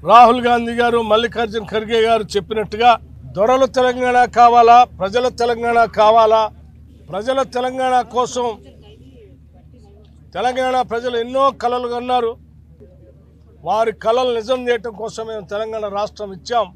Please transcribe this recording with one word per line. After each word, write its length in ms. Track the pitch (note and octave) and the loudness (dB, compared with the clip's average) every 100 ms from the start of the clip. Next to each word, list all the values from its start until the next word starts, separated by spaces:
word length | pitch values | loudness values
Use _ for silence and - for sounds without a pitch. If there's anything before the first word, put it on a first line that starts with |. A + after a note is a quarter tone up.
| D#3 | 6
రాహుల్ 380 | A3 A#3+ B3 A#3+ | 8 8 6 0
గాంధీ 240 | A#3+ A#3 | 0 -2
గారు, 300 | A#3 A#3+ A#3 | -2 0 0
మల్లికార్జున్ 640 | A3+ G#3+ A#3 G#3 A#3 A3 F3+ | 0 0 0 -4 -6 -6 -6
ఖర్గే 300 | G#3+ G#3+ A3+ | -6 -2 0
గారు 220 | A3 A3+ | 2 0
చెప్పినట్టుగా 760 | G#3+ G3+ F#3 A3 G#3 G#3+ A#3+ A3+ - - - E3+ | -2 -6 -4 -6 -6 0 2 2 -2 -20 -14 -2
దొరలు 300 | G#3+ C4 C4+ | 0 2 2
తెలంగాణ 600 | C4 B3+ B3 B3 B3 A#3+ | 0 -2 0 0 2 2
కావాలా, 580 | - A#3+ A#3+ A#3 A#3+ | 4 6 6 6 6
ప్రజల 440 | B3 - F#3+ A3+ B3+ | 6 0 -4 -2 -4
తెలంగాణ 580 | - A#3 A#3 A#3 A#3 A3+ | -2 -4 -2 -2 0 0
కావాలా, 680 | F3 G#3+ A3+ A3 A3 G#3+ - - - - - - | 2 4 4 4 2 0 -8 -20 -20 -20 -20 -14
ప్రజల 340 | F3+ A3 C4+ | -10 -4 -4
తెలంగాణ 580 | C4 B3 B3+ C4 C4 B3+ | -4 -4 -6 -4 -2 -2
కోసం 600 | A#3+ A#3+ B3 B3+ A#3+ G#3+ - - - - C4 C4+ G#4 - - - - - - - - - - | -2 -4 -4 -4 -6 -8 -16 -20 -20 -20 -20 -20 -20 -20 -20 -20 -20 -20 -20 -20 -20 -20 -16
తెలంగాణ 480 | E3+ A#3 B3+ B3+ B3+ | -6 -4 -2 -2 -2
ప్రజలు 360 | B3 A#3 B3 A#3 | -2 -6 -4 -6
ఎన్నో 340 | A#3 C4 C4+ | -4 0 0
కలలు 360 | G#3+ A#3+ B3 B3 | 0 -4 -4 -6
కన్నారు, 500 | A#3+ B3 B3+ A#3 A3+ - - - - - - - - _ _ _ _ | -8 -4 -2 -2 -8 -20 -20 -20 -20 -20 -20 -20 -20 _ _ _ _
వారి 300 | D#3+ G#3 A3+ | -4 -2 -2
కలలు 440 | G#3 A3 A#3+ B3+ A#3 | -2 -2 0 0 -4
నిజం 300 | G#3+ B3+ B3 | -4 -4 -2
చేయటం 220 | A#3+ A#3 | -4 -4
కోసం 360 | G3 A3 G#3 A3 | -12 -12 -10 -10
మేము 180 | A3 F3+ | -12 -10
తెలంగాణ 400 | G#3 A3 A3 G#3 | -8 -8 -8 -8
రాష్ట్రం 480 | G3 G#3 - G#3 | -6 -8 -8 -14
ఇచ్చాం 340 | F#3+ D3 A#3+ F#3+ | -14 -4 -4 -4